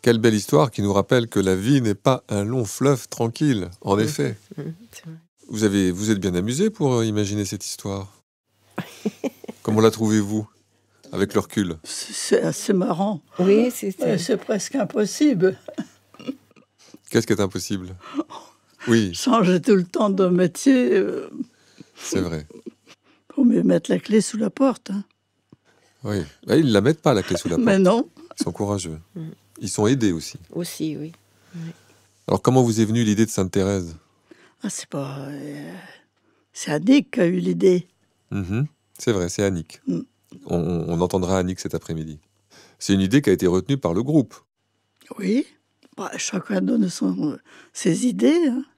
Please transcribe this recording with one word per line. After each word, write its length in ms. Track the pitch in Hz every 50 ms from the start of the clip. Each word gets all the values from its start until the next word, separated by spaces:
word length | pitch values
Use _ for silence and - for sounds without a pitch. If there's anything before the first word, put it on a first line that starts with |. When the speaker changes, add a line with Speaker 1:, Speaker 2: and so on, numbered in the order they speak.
| -
Speaker 1:
Quelle 160 | 127 117 113
belle 160 | 110 117 110
histoire 360 | 107 98 - - 147 156 127
qui 120 | - - 101
nous 100 | 101 98
rappelle 360 | 101 98 - 139 127 117 113
que 120 | - 104
la 160 | 95 95 92
vie 240 | 92 95 117 143 139
n'est 140 | 123 110 101
pas 300 | 95 _ 143 131 123 _ -
un 160 | 107 104 101
long 200 | 107 120 131 117
fleuve 440 | 101 - - 127 135 143 123 - -
tranquille, 640 | - - 120 117 117 - 151 151 131 104 90 85 87 -
en 160 | - - 98
Speaker 2:
Mmh. 40 | 101
Speaker 1:
effet. 360 | 110 151 151 147 147 131 113 - _ _ -
Speaker 2:
Mmh, 60 | - 143 160 165 170 233 233 -
c'est 120 | - -
vrai. 80 | 160 160 165 _ _ _ _ _ -
Speaker 1:
Vous 160 | - 104 110
avez, 260 | 107 98 101 95 92
vous 200 | 87 90 104 110
êtes 100 | 110 101
bien 140 | 92 98 87
amusé 360 | 87 90 107 123 143 196 220
pour, 240 | 214 - 156 139 127
euh, 120 | 120 113
imaginer 380 | 113 107 104 107 95 101 104 101
cette 200 | 92 - 98 -
histoire. 480 | - - - - 104 98 98 98 98 _ _ _ _ _ _ _ _ _ _ _ _ _
Speaker 2:
<laughs> 840 | - 185 - - - - 214 - - - 262 - _ _ - - _ _
Speaker 1:
Comment 180 | - 107 110
la 100 | 110 113
trouvez-vous, 560 | 107 107 110 107 110 107 104 98 107 107 107 - _ _ _ _ _ _ _ _ _ _ _ - -
avec 200 | 87 98 98 -
le 80 | 107
recul ? 360 | 95 - - - 101 90 82 80 _
Speaker 3:
C'est, 280 | - - - - - -
c'est 300 | - - - - - -
assez 320 | 165 160 - - - 208
marrant. 480 | 185 180 233 175 156 196 202 208 151 _ _ _ -
Speaker 2:
Oui, 320 | 180 190 202 214 233 254
c'est, 180 | 247 - - 202 190 - 311
Speaker 3:
Euh, 20 | 247 226
Speaker 2:
c'est 20 | 185
Speaker 3:
c'est 180 | 175 - 254
presque 380 | 185 - - 226 202 - - -
impossible. 840 | 277 214 - - - 214 196 - - 294 302 262 180 180 185 180 - _ - - - - - _ _ _ _ _ - - - 269 262 _ _ _ - _ _ _ _ _ - _ - _ -
Speaker 1:
Qu'est-ce 160 | - 117 110
qui 60 | - 117
est 80 | 101
impossible ? 540 | 104 95 92 95 87 - 104 95 90 90 92 90 - - - 269 320 _ - - - - _ _ _ _ _ _ - -
Oui. 260 | 117 117 107 95 85
Speaker 3:
Changer 460 | - - - 247 226 226 175 180 180 -
tout 140 | - 214
le 80 | 190 180
temps 260 | 175 - - 226 208
de 160 | 196 190 190
métier, 680 | 180 180 175 185 175 175 - - 277 269 247 247 247 185 196
euh. 320 | 185 - - - - - - - - - _ _ _ _ _ _ - _ _
Speaker 1:
C'est 240 | - - - - -
vrai. 260 | 90 85 82 78 76 78 - - - - _ _ _ _ - _ _ _ _ _ _ _ -
Speaker 3:
Faut 100 | - 269
mieux 180 | 240 226 - 175
mettre 280 | - 180 170 165 -
la 80 | - 180
clé 220 | - - 202 220
sous 160 | 190 - -
la 140 | 214 220 202
porte, 400 | - - 269 269 240 - _ -
hein. 140 | 196 202 202 _ _ _ _ _ _ _ _ _ - _ _ _ _ _ _ _ _ _ -
Speaker 1:
Oui. 200 | 104 107 98 82 73 - _ -
Là, 140 | - 104
ils 100 | 143 165
ne 60 | 139 110
la 100 | 98 98
mettent 180 | 123 160 -
pas, 140 | _ 156 131
la 80 | 101 92
clé 160 | - 95 -
sous 100 | - -
la 80 | -
Speaker 3:
Mais 220 | - 240 226 196 196
Speaker 1:
porte. 20 |
Speaker 3:
non. 280 | 196 180 208 233 294 - _ - - - - -
Speaker 1:
Ils 40 | -
sont 80 | - 87
courageux. 460 | - 107 101 104 101 87 85 80 78 82 _ _
Speaker 2:
Mm. 140 | 185 160 160 - _ _ _ _ -
Speaker 1:
Ils 80 | - 101
sont 180 | - - 107
aidés 260 | 107 131 139 117 104 90
aussi. 260 | 80 76 - - - 85 _ -
Speaker 2:
Aussi, 440 | - 175 170 - - 156 156 151 147
oui. 140 | 151 160 165 _ _ _ _ _ _ _ -
Oui. 160 | 170 165 165 170 _ _ _ _ _ _ _ _ _ _
Speaker 1:
Alors, 160 | - 101 95 -
comment 200 | - 123 131 127
vous 180 | 117 110 107
est 40 | 113
venue 200 | 104 110 120 120
l'idée 200 | 107 104 98 113
de 60 | 110
Sainte 220 | - - 98 92 -
Thérèse ? 440 | 101 95 95 101 98 90 82 80 80 _ _ _ _ _ _ - _ _ _ _ _ -
Speaker 3:
Ah, 60 | 202
c'est 180 | - - - _
pas, 300 | - 135 139 135 139 143 139 143
euh, 440 | 147 143 139 147 143 147 147 160 175 190 - - - - _ _ _ _ _ _ _ _ _ _ _
c'est 200 | - - - 151
Annick 400 | 156 156 202 262 294 - _ -
qui 80 | 254
a 60 | 185
eu 120 | 170 180 180
l'idée. 480 | 175 185 180 170 185 190 180 175 175 _ _ _ _ _ _ _ _ _ -
Speaker 1:
Mhm. 340 | 101 95 85 101 113 143 151 _ _ _ _ _ -
C'est 140 | - - 117
vrai, 160 | 98 87 87
c'est 160 | - - 104
Annick. 360 | 98 95 87 78 _ - - _
Speaker 3:
Mm. 140 | - 180 - - _ _ _ _ _ - - -
Speaker 1:
On, 100 | - 87 87
on, 340 | 82 80 90 85 82 85 85
on 80 | 82
entendra 380 | 90 87 - 95 90 87 95 95
Annick 220 | 92 90 92 -
cet 140 | - - -
après-midi. 440 | 85 - - 82 80 78 78 78 76 _ _ _ _ _ _ _ - - _ _ _
C'est 120 | - - 98
une 60 | 98
idée 220 | 95 95 107 139 147
qui 80 | -
a 20 | 95
été 140 | 85 -
retenue 320 | 90 87 92 90 - 139 135
par 160 | - 87 85
le 80 | 92 120
groupe. 320 | 135 151 160 120 - - - _ _ _ _ _ _ _ _ _ _ _ _ _ _ - -
Speaker 3:
Oui. 280 | 202 185 208 254 320 - _ _ _ _ _ _ _ _ _
Bah, 140 | - 202 - - -
chacun 420 | - - - 190 - - 208 185
donne 280 | 185 190 - 233 208 180
son, 420 | 165 - - 190 - - 160 156 127
euh, 40 | - _ _ - - - _ _
ses 340 | - - 202 160 - 214
idées, 420 | 254 208 185 226 254 302 349 339 285
hein. 140 | 233 254 254 _ _